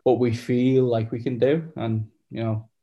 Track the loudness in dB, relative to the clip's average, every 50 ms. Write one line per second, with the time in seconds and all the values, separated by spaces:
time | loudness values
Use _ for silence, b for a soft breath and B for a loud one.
0 | b 2 2 4 2 0 0 -2 -2 -2 0 2 2 4 4 4 2 2 2 0
1 | -2 -2 -4 -6 -4 -4 -2 0 2 2 2 0 -2 -6 -8 -8 -4 -4 -2 -4
2 | -4 -6 _ _ _ -14 -10 -6 -4 -4 -4 -4 -6 -10 _ _